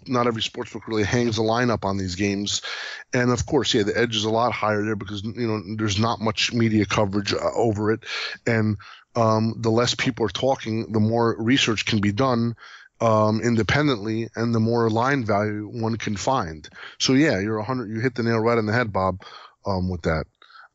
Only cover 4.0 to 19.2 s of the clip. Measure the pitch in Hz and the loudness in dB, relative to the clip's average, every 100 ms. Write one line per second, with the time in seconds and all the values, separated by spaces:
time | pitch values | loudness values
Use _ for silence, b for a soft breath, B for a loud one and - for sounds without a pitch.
4 | 120 110 107 113 120 110 107 104 107 104 | 0 0 0 2 2 0 0 0 0 -4
5 | 101 104 110 113 113 107 90 110 107 95 | -6 -8 -8 -4 -2 -2 -4 -4 -2 0
6 | 113 - 110 - - 120 113 107 98 117 | 0 0 -2 -2 -2 2 2 2 2 2
7 | 104 101 98 95 - - 117 104 107 110 | 0 0 -2 -2 -2 0 0 0 0 -2
8 | B B B B - 113 107 104 B B | B B B B -2 0 2 -2 B B
9 | _ - 113 110 113 113 113 113 120 - | _ 0 2 4 2 0 2 2 2 0
10 | 135 113 107 - 131 131 110 113 92 107 | -2 -2 -2 0 0 0 -2 -4 -2 2
11 | 107 117 117 101 110 139 - 107 - 110 | 2 4 2 2 2 2 2 0 0 0
12 | 104 101 135 117 117 113 B B B - | 0 2 2 2 0 -4 B B B -2
13 | 117 107 107 110 117 113 104 127 151 113 | 2 4 4 2 2 2 2 2 2 0
14 | 107 110 110 - 117 113 110 120 113 110 | -2 -4 -4 -2 0 2 2 2 2 2
15 | 127 139 107 101 107 104 104 117 110 113 | 2 2 2 0 0 -4 -8 -4 -4 -2
16 | - 101 139 131 90 78 - B B B | -4 -4 0 0 -2 -8 -16 B B B
17 | - 131 156 98 104 110 107 127 104 110 | 2 4 4 2 0 -2 -4 -4 -4 -2
18 | 131 123 117 113 113 117 107 117 117 95 | -2 0 0 2 2 2 2 0 0 0
19 | 95 92 | 0 -2